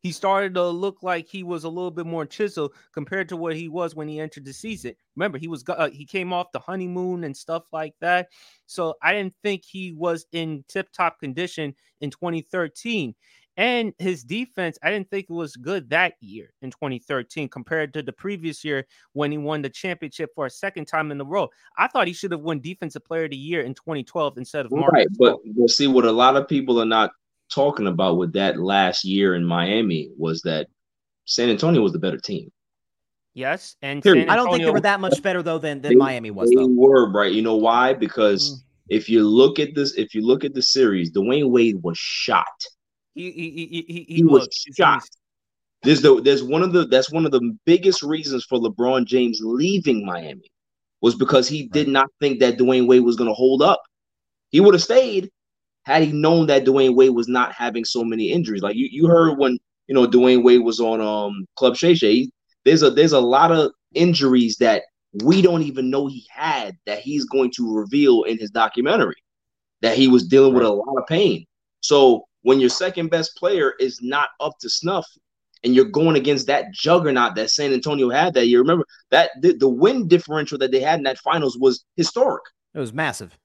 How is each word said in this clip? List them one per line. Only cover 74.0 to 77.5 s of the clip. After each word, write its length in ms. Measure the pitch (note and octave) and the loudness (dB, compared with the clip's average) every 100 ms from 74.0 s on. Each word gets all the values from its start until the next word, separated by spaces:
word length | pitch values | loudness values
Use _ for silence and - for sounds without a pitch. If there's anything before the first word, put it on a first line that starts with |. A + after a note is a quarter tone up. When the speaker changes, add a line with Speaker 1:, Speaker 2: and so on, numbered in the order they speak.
Speaker 2:
not 300 | B2 C#3+ C#3+ _ | -6 -4 -4 _
up 120 | D3+ D3+ | -8 -8
to 100 | A#2 | -8
snuff 360 | - D#3+ F#2 D#2 _ _ _ _ _ | -6 -4 -6 -8 _ _ _ _ _
and 100 | B2 | 2
you're 100 | B2+ | 4
going 320 | C3 C#3 E3 D3+ | 4 4 2 2
against 300 | C3 C#3+ C3 | 2 -2 0
that 260 | C#3 - | -2 -2
juggernaut 640 | - D3 F3 D#3 B2+ A#2+ | -6 2 2 2 0 0
that 160 | F#2+ G#2+ | -2 -4